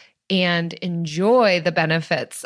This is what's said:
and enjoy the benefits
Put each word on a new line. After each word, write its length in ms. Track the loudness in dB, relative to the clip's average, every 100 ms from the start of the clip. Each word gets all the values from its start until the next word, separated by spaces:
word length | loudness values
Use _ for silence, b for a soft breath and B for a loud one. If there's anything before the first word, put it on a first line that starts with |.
| B B -4
and 420 | 0 0 0 -4
enjoy 840 | -6 -6 -4 -4 -2 2 4 4 2
the 120 | 0
benefits 720 | 0 2 0 0 -2 -4 -10